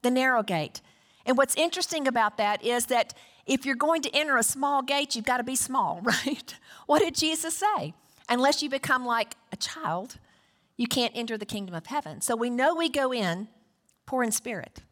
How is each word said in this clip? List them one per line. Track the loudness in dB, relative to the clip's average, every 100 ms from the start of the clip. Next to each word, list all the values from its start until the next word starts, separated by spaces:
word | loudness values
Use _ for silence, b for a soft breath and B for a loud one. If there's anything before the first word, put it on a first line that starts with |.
the | 2
narrow | 4 4 2
gate. | 2 -2 -2 -8 b b b b
And | 0 2
what's | 4
interesting | 4 2 0 -2 0 0
about | 2 0 2
that | 0 0
is | 0 0 2
that | 0 0 -4 B B -2
if | 0
you're | 0
going | 0 2 2
to | 2
enter | 0 2 2
a |
small | 2 0 0 0
gate, | 2 0 0 -4
you've |
got | 0 0
to |
be | 0 -2
small, | 0 0 0 0
<laughs> |
right? | 0 0 -2 -4 -8 -20 B B
What | B 4
did | 4
Jesus | 2 -2 0 -4 -2
say? | 0 0 -4 -12 b b -2
"Unless | 2 4 2
you | 0
become | -4 0 0 2
like | 0 -2 -6 _
a | -8
child, | -8 -6 -4 -4 -6 -16 b b b b b -6
you | -2
can't | 0 0 -2
enter | -6 -6
the | -6
kingdom | -8 -6
of | -10 -6
heaven." | -6 -6 -8
So | -4 -2
we | -2
know | 2 2
we | 2 0
go | 0 0
in | 0 0 -2 -6 _ _ _ _ _
poor | -6 -2
in | 0
spirit | 0 -4 -8 -10 -16 -20